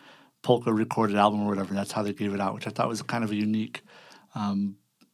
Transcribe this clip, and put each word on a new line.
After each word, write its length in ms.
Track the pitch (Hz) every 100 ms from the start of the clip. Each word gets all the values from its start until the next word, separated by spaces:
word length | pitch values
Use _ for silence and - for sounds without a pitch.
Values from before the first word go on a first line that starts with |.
| - - - _
polka 280 | - 123 123
recorded 420 | 107 110 - 110 101
album 260 | 104 104
or 60 | 104
whatever. 260 | 98 95
That's 200 | 98 98
how 100 | 110
they 100 | 104
gave 200 | 98 104
it 80 | 98
out, 120 | 95
which 140 | 107 120
I 40 |
thought 160 | 110 117
was 120 | 110
kind 220 | - 120
of 80 | 110
a 40 | 107
unique, 460 | 107 110 110 - - - - - _ -
um, 400 | 104 98 101 101 _ _ _